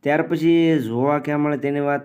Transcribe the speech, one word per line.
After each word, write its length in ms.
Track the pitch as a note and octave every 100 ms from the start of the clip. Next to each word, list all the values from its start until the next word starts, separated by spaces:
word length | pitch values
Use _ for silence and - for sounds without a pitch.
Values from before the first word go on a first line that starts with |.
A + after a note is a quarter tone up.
ત્યાર 180 | C#3+ D3+
પછી 580 | D#3+ E3 D#3+ E3 E3 D#3
જોવા 400 | A2+ A#2 C3+ D3
ક્યાં 200 | C#3+ D3
મળે 180 | D3 C#3+
તેની 220 | C#3 C#3+
વાત 240 | C#3+ C#3+